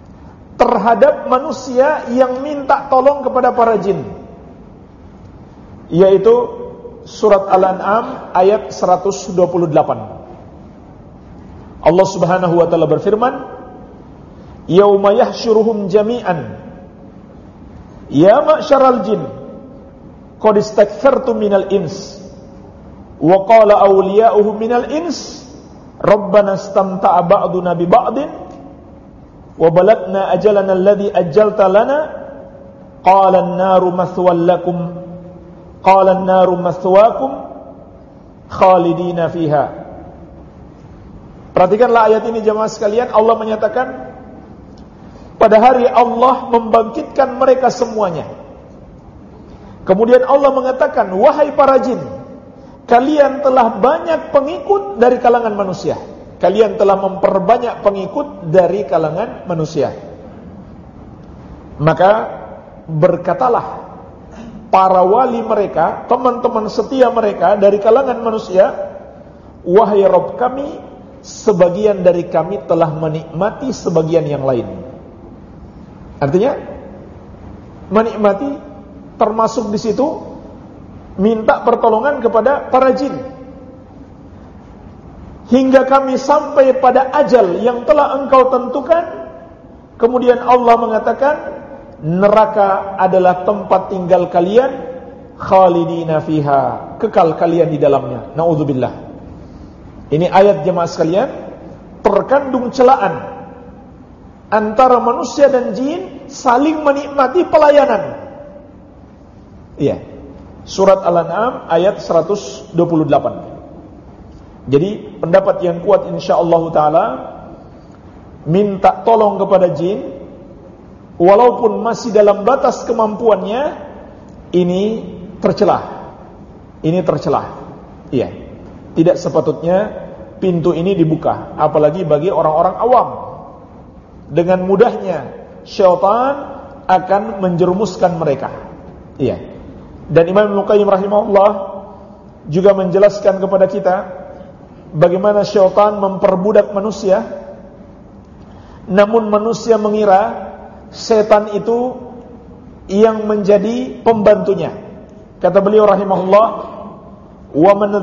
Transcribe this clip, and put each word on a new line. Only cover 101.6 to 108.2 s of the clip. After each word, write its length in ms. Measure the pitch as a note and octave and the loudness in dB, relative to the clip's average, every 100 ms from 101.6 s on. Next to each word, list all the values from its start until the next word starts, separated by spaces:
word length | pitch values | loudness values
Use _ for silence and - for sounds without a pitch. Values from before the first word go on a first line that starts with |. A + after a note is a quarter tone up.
| - - - - | -20 -20 -20 -4
terkandung 720 | - G3 - C#4 C#4 B3+ B3 | 0 0 2 0 0 -4 -4
celaan 400 | - B3+ C4 G3 D#3 - - - - - - - - - - - - - | 2 4 4 0 -4 -12 -16 -18 -20 -20 -20 -20 -20 -20 -20 -20 -20 -4
antara 480 | G#3+ G#3+ G#3+ C4 B3 | -2 -2 2 4 4
manusia 480 | A3+ B3+ C#4+ - C#4 | 2 -4 -4 2 2
dan 280 | C4 A#3 G3+ | 2 -2 -4
jin 480 | C4+ E4+ F#4+ - - | -6 -6 -10 -16 -18
saling 560 | - C#4 A#3+ D4 D4+ | -6 0 2 2 0
menikmati 640 | D4 C#4 - C#4 B3+ F4+ E4 | -2 -2 -4 -2 0 0 2
pelayanan. 520 | D#4+ D4 D4 C#4 G#3 - - | 4 6 4 4 0 -4 -12